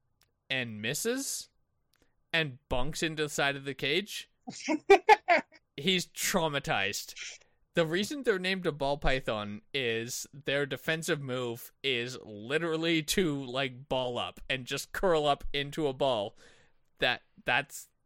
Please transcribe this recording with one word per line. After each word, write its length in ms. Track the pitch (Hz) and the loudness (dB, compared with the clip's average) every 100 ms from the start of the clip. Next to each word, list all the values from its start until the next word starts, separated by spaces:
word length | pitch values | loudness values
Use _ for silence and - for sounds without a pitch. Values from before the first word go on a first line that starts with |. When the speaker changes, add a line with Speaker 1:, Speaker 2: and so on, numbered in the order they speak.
| _ _ _ _ - | _ _ _ _ -6
Speaker 1:
and 320 | 131 120 107 | -4 -4 -4
misses 680 | 110 147 226 254 269 - - _ _ _ _ _ _ _ _ | -4 -2 -2 -2 -4 -8 -12 _ _ _ _ _ _ _ _
and 260 | 165 151 123 - | -2 -2 -6 -2
bunks 340 | 127 135 - | 0 0 0
into 220 | 165 156 | -2 -2
the 40 | 151 | -2
side 280 | - 143 139 | 0 0 0
of 80 | |
the 100 | 139 | -6
cage. 540 | 135 135 165 208 - - _ - | -4 0 0 -2 -8 -14 _ -16
Speaker 2:
<laughs> 1300 | - - 311 - 381 - - - 320 - - _ - | -8 -4 2 8 8 10 6 6 2 2 -10 _ -4
Speaker 1:
He's 300 | 151 185 - | 2 2 0
traumatized. 1080 | - - 190 160 143 160 120 98 98 - - - - _ _ _ | -4 0 2 2 0 0 0 0 -2 -8 -12 -14 -16 _ _ _
The 120 | - 160 | 0 0
reason 360 | 175 208 294 | 0 -2 -2
they're 160 | 247 190 | 0 0
named 280 | 185 190 175 | 0 -2 -2
a 60 | |
ball 260 | 147 139 143 | -2 -2 0
python 640 | 151 131 131 110 104 104 - | 2 0 0 -4 -4 -8 -8
is 540 | 139 120 113 117 - - | -4 -2 -2 -4 -8 -10
their 320 | 143 156 139 143 | -10 -4 -2 -2
defensive 560 | 135 - 160 165 151 | -4 -4 -2 0 -2
move 500 | 135 127 123 117 - - | -2 -4 -4 -6 -12 -6
is 360 | 135 120 120 127 | -2 0 -2 -8
literally 800 | - 104 110 156 170 160 170 160 | -12 -12 -2 -2 0 0 2 2
to, 380 | 151 - 175 143 | 2 2 2 0
like, 440 | 131 127 135 127 139 | -2 -2 -2 -4 -4
ball 300 | 131 127 120 | -2 -2 -2
up 220 | 92 - - | -4 -6 -4
and 160 | 131 123 | -4 -4
just 260 | 139 - | -6 -6
curl 340 | - 196 160 147 | 0 2 4 4
up 180 | 139 - | 2 0
into 320 | 143 143 143 147 | -4 -4 -2 -2
a 80 | |
ball. 420 | 131 139 117 101 - - - _ _ _ - | 2 2 2 -2 -8 -20 -20 _ _ _ -2
That, 240 | 131 120 _ - - | 0 0 _ -8 0
that's 420 | 123 143 - - _ | 0 0 -8 -16 _